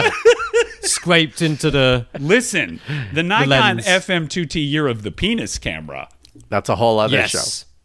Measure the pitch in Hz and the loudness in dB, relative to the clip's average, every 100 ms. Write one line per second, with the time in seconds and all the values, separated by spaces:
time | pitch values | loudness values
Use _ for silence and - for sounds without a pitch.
0 | 453 - 440 453 466 466 453 - 370 - | 0 2 4 4 2 0 -2 -4 -6 -4
1 | 170 170 156 - 165 147 156 139 131 127 | 2 4 2 0 -2 0 0 2 4 2
2 | 117 143 143 240 247 175 98 80 - 147 | -2 -6 2 2 2 -2 -4 -6 -8 -6
3 | 104 147 170 220 139 135 214 185 190 185 | -4 -2 0 2 4 4 2 0 0 0
4 | 185 175 156 185 156 175 143 151 143 113 | 0 -4 -2 -4 -4 -2 -2 0 0 -2
5 | 104 - 190 233 101 - - 80 76 67 | -6 -4 -2 -2 -4 -6 -8 -8 -10 -14
6 | - - - - - 101 - 98 120 110 | -14 -18 -20 -20 -6 -4 -2 2 2 4
7 | 113 127 110 - - - - - | 2 2 0 -2 -4 -8 -12 -20